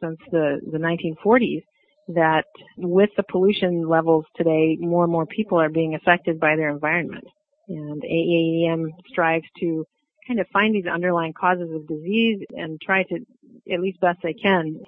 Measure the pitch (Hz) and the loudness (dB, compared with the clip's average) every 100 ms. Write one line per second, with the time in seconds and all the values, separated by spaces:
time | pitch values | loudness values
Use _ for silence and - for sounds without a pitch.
0 | 165 160 - 165 151 139 - 156 165 170 | -10 -10 -4 0 0 -2 -6 -4 -2 -2
1 | 165 156 202 247 196 151 - _ _ _ | -4 -2 2 4 2 -4 -10 _ _ _
2 | - 170 160 156 - - - - 175 180 | -6 2 2 2 0 -8 -20 -8 0 2
3 | 208 - - 185 190 208 185 175 160 165 | 2 0 -2 2 2 2 0 0 2 2
4 | 165 160 160 - 165 160 160 160 170 175 | 4 2 0 -2 0 2 2 0 0 2
5 | 170 170 156 - 214 175 156 160 160 156 | 2 0 -2 -4 0 2 2 0 -2 0
6 | - 175 175 160 160 156 151 147 151 170 | 2 2 0 0 0 2 0 -2 -2 -2
7 | 151 117 - _ _ _ - 160 147 151 | -4 -10 -18 _ _ _ -14 -12 -10 -10
8 | - 165 165 170 165 165 165 165 160 165 | -4 -2 0 2 2 0 0 -2 -6 -10
9 | - - 165 165 165 - 170 160 160 _ | -8 -2 0 0 -4 -6 -4 -4 -6 _
10 | _ _ - 233 175 196 214 214 170 165 | _ _ -6 -4 -2 0 2 2 -2 -2
11 | 180 175 165 - 180 180 165 160 151 151 | 0 0 -2 -2 0 0 -2 -8 -8 -8
12 | 165 220 226 202 - - 165 156 - 190 | -2 2 2 0 -6 -10 -10 -8 -2 0
13 | 185 175 - _ _ - - 175 185 185 | 0 -6 -10 _ _ -18 -6 -4 -2 0
14 | 185 175 170 156 202 185 160 160 | 0 0 -4 -2 2 2 0 -6